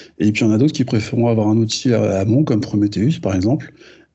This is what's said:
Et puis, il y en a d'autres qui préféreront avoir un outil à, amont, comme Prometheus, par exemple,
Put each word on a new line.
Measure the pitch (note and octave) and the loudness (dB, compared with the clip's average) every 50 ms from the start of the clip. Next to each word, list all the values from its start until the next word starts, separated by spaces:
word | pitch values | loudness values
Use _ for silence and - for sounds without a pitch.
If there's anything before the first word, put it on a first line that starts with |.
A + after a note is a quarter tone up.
| - - _ | -20 -16 _
Et | - E2 G#2+ | -2 0 0
puis, | G#2+ C3+ B2+ | 2 2 2
il | |
y | G#2+ | 2
en | G#2+ | 2
a | |
d'autres | A2 C3 D#3 D3+ | 2 2 0 0
qui | - C3 | -2 -2
préféreront | - B2 A2 G#2 - - A#2 A#2 | 0 0 -2 -2 -2 -2 0 0
avoir | A#2 A2+ A2 G#2 G#2+ | 2 2 2 2 2
un | G#2+ | 2
outil | A2+ A2+ A2 - - - C3 A#2 | 2 2 0 -2 -4 -2 0 0
à, | G#2+ G#2+ G#2 F#2+ F#2+ | 2 0 0 0 -2
amont, | F#2+ G#2+ A2 C#3 D#3 | 0 2 2 2 2
comme | - B2 G#2 | 2 0 -2
Prometheus, | - - - G#2 G#2 G#2 - F2+ G#2 D3 E3 - | -2 -2 -2 0 0 0 0 0 0 0 0 -2
par | - G2 F#2+ | -2 -2 -2
exemple, | F#2 F2+ E3+ F#3 B2+ - - - - - - - - - _ _ | 0 0 0 0 -2 -4 -10 -20 -20 -20 -20 -20 -20 -20 _ _